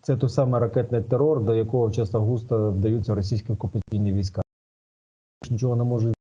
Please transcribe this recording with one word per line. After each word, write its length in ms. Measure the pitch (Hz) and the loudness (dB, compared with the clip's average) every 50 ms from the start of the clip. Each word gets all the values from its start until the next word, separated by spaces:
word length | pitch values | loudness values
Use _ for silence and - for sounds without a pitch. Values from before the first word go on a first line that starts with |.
це 140 | _ - 131 | _ 0 0
той 120 | 131 139 127 | 2 0 0
самий 300 | - - 135 127 123 120 | 2 0 2 2 2 2
ракетний 420 | 117 110 - 131 113 - 123 117 | 2 2 0 -2 0 0 -2 -2
терор, 420 | 98 107 127 123 143 156 156 135 107 | 0 0 2 2 4 2 2 2 2
до 100 | 107 113 | 2 2
якого 360 | 113 110 113 123 127 117 110 | 2 0 0 0 2 2 2
часто 300 | 92 123 113 98 - 113 | 0 0 -2 0 0 0
густо 500 | 107 110 123 113 113 - 120 110 107 107 | 0 0 0 -2 -2 -2 0 0 2 0
вдаються 440 | 98 98 101 110 113 117 98 - 104 | 0 0 2 2 0 0 0 -2 -2
російські 380 | 101 95 101 120 104 - - | -2 -2 -2 -2 -4 -2 -4
окупаційні 600 | 107 - - 98 - 113 - - 110 104 104 101 | -4 -4 -4 -4 -4 -4 -6 -2 -2 -2 0 0
війська. 300 | 95 101 98 95 - - 92 _ _ _ _ _ _ _ _ _ _ _ _ _ _ _ _ _ _ _ - - | 0 0 -2 -2 -4 -6 -8 _ _ _ _ _ _ _ _ _ _ _ _ _ _ _ _ _ _ _ -6 -4
Нічого 260 | 123 104 127 123 120 | -4 -2 0 0 0
не 80 | 117 120 | 0 0
можуть 300 | 123 123 113 113 117 110 _ | 0 0 0 0 0 -2 _